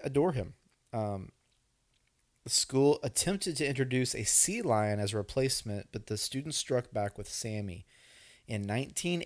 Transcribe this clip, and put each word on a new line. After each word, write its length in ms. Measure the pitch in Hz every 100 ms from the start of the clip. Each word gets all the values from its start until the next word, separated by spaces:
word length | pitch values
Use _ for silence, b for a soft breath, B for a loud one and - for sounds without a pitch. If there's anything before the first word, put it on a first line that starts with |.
| 147
adore 260 | 135 175
him. 220 | 131 90 - _ _ _
Um, 380 | 117 104 98 - _ _ _ _ _ _ _ _ _ _ _ -
the 40 |
school 500 | - - 131 143 143
attempted 540 | 131 - 180 196 185 156
to 100 | 143
introduce 480 | 135 127 127 127 117
a 80 |
sea 380 | 107 - - 220
lion 380 | 175 107 107 104
as 140 | 101
a 40 | 107
replacement, 720 | 98 - 135 - 110 101 -
but 160 | 110 -
the 100 | 107
students 400 | - 131 151 139
struck 360 | - 123 120
back 240 | 107 101 -
with 100 | 101
Sammy. 580 | - 113 107 101 87 - B B B B B -
In 140 | 104
nineteen 640 | 101 113 139 - 175 175